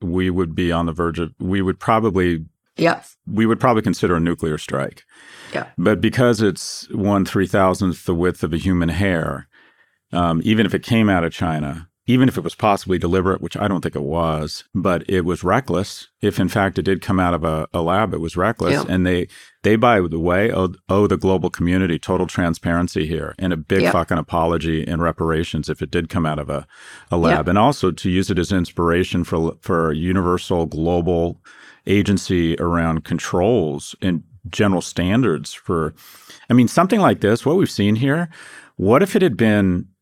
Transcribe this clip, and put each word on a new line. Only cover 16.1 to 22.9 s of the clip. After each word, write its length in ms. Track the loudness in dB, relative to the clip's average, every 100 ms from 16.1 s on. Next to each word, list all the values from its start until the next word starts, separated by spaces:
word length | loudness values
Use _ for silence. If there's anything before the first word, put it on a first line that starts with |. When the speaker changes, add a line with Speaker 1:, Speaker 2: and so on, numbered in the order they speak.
| _
Speaker 1:
If 180 | -2 0
in 100 | 0
fact 300 | 0 0 0
it 40 |
did 180 | -2 -2
come 180 | 0 0
out 140 | 0
of 120 | 0
a, 220 | -2 -4 -4
a 80 | -4
lab, 320 | 0 0 0
it 80 | -4
was 160 | -4 -2
reckless. 380 | -2 0 0
Speaker 2:
Yeah. 100 | 0 0
Speaker 1:
And 180 | 0 2
they, 220 | 0 -4 -10 -20 _
they, 140 | 2 4
by 240 | 4 4
the 180 | 2 0
way, 340 | 0 2 2
owe, 220 | 0 -2 -4 0
owe 160 | 2 2
the 100 | 2
global 320 | 2 0 0
community 500 | -2 0 2 0 -2
total 280 | -2 -2 -2
transparency 800 | -2 -2 -2 -2 -2 -2